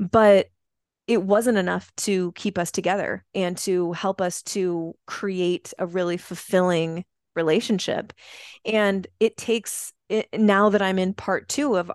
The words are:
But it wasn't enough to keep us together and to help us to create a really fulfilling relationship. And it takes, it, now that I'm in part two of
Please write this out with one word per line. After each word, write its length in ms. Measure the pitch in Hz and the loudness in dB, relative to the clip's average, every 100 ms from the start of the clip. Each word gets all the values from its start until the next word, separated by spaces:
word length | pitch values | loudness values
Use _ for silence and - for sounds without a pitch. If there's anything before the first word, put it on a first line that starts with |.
But 480 | 185 226 220 196 - _ _ _ _ _ - | 0 6 8 6 4 _ _ _ _ _ -2
it 160 | 226 | 0
wasn't 360 | 190 208 240 208 | 2 2 4 2
enough 320 | 180 180 - - | 0 -4 -6 -8
to 360 | - 190 175 | -2 -2 -2
keep 260 | - 208 185 | -4 -6 -4
us 120 | 175 | -4
together 540 | - 170 196 - 190 _ | -2 -2 -2 -4 -6 _
and 220 | 196 180 180 | -4 -4 -4
to 340 | - 180 170 | -2 -2 -2
help 280 | 170 190 190 | -2 -4 -2
us 220 | 180 - | -4 -4
to 520 | - 208 180 170 165 - - | -8 -4 -2 -4 -8 -12 -14
create 680 | - 202 185 180 175 - - | -10 -6 -2 -2 -2 -6 -8
a 80 | 175 | -6
really 300 | 185 175 175 | -2 -4 -4
fulfilling 840 | - 175 - 185 180 170 165 165 - _ _ | -8 -14 0 2 2 2 -2 -6 -12 _ _
relationship. 800 | 170 160 180 - 190 - - - - - - - - 220 | -2 2 2 2 -2 -2 -6 -6 -18 -20 -20 -20 -14 -2
And 400 | 214 202 196 180 - | 2 2 0 -6 -2
it 200 | 226 - | -2 0
takes, 520 | - 233 - - - _ - | -4 -4 -4 -12 -12 _ -4
it, 180 | 220 - | -4 -4
now 340 | - 214 196 208 | 2 4 6 6
that 140 | 208 | 4
I'm 160 | 190 190 | 0 0
in 160 | 185 | -2
part 340 | 196 - 175 - | -4 -4 -4 -4
two 280 | - 285 190 | -4 0 0
of 140 | 175 | -2